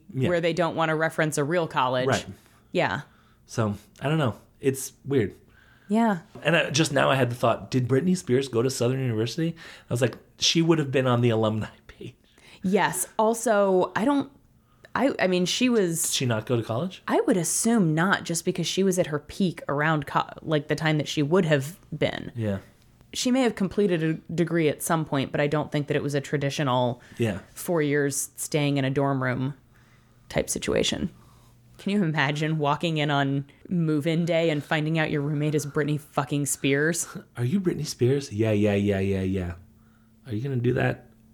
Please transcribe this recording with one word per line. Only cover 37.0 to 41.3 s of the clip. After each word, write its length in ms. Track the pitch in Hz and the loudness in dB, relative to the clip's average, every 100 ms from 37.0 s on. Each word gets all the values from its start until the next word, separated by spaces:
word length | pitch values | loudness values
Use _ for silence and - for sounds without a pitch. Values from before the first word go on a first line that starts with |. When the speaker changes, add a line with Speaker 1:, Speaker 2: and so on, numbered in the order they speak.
| - 202 - - | -6 -10 -12 -4
Speaker 1:
Are 80 | 123 | -2
you 160 | 196 | 0
Britney 240 | 180 - 151 | -2 -4 -6
Spears? 480 | - 123 143 139 | 0 2 2 -2
Yeah, 160 | 104 110 | -2 2
yeah, 220 | 104 104 | 4 4
yeah, 240 | 101 101 98 | 2 2 0
yeah, 240 | 95 95 | 0 0
yeah. 320 | 95 95 87 82 - - - _ _ _ 131 | 0 -2 -4 -8 -16 -20 -20 _ _ _ -8
Are 80 | |
you 80 | 107 | -6
gonna 140 | 139 127 | -4 0
do 180 | 123 | 0
that 320 | 131 127 - - - - | 2 0 -2 -10 -20 -20